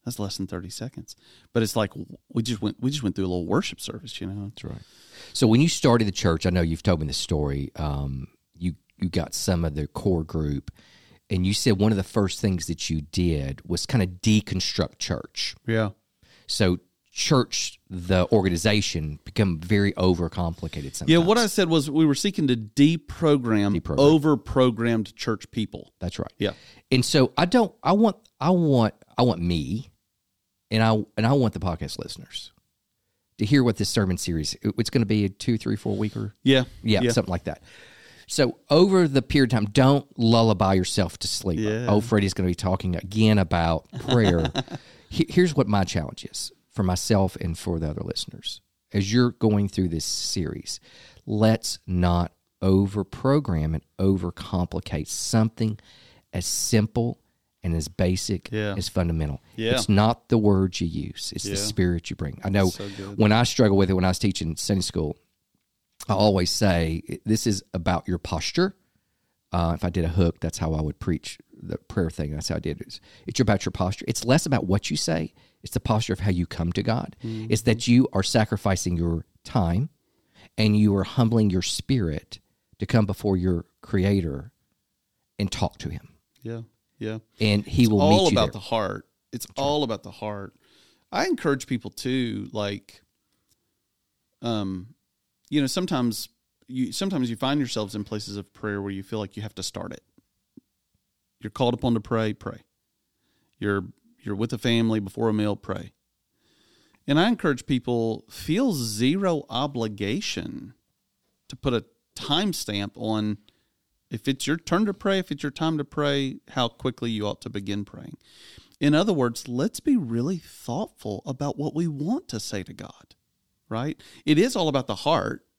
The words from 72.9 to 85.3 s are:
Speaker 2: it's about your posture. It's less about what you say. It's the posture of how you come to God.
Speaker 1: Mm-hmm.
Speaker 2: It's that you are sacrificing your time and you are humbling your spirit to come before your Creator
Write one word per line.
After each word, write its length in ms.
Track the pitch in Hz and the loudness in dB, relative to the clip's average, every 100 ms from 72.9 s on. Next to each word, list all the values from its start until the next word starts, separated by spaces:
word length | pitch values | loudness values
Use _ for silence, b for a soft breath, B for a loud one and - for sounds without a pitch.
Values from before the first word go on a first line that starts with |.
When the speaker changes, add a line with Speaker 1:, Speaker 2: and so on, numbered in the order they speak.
| - b b - | -18 b b -10
Speaker 2:
it's 140 | - | -2
about 260 | 107 101 - | 2 2 0
your 60 | |
posture. 320 | - 92 98 - | -2 -4 -4 -6
It's 160 | - | -6
less 220 | 113 143 - | 2 2 2
about 180 | 104 90 | -2 0
what 240 | 98 - | 0 0
you 60 | - | -4
say. 380 | - 160 80 _ b b | -2 -2 -4 _ b b
It's 120 | - | -8
the 60 | - | -6
posture 340 | - 107 - | 0 0 0
of 60 | 95 | -2
how 100 | 101 | 0
you 160 | 90 87 | 0 -2
come 260 | - 85 | -2 -2
to 100 | 87 | -2
God. 340 | 98 113 - - | -2 -2 -4 -10
Speaker 1:
Mm-hmm. 260 | 113 110 110 | -10 -8 -4
Speaker 2:
It's 120 | 107 | -2
that 240 | - 113 120 | 0 0 4
you 220 | 120 131 | 4 4
are 80 | 98 | 0
sacrificing 720 | 95 117 107 107 104 95 - 87 | 0 2 2 0 0 0 0 0
your 300 | 85 82 - _ | 0 -2 -6 _
time 460 | - - 85 87 151 _ _ b b b b - | -4 0 2 0 -2 _ _ b b b b 0
and 220 | 110 104 | 4 6
you 180 | 107 98 | 4 4
are 80 | |
humbling 460 | 90 - 117 113 107 | 0 2 2 4 2
your 100 | 92 | 2
spirit 760 | - - - 131 87 73 - - _ _ _ _ | -2 -6 -2 -2 0 -4 -8 -20 _ _ _ _
to 80 | 101 | 0
come 180 | 120 | 2
before 320 | 101 98 104 95 | 2 0 0 2
your 300 | 92 85 - _ | 2 0 -4 _
Creator 720 | - 101 92 101 82 69 - _ _ _ _ _ _ _ _ | -4 0 2 2 0 -6 -10 _ _ _ _ _ _ _ _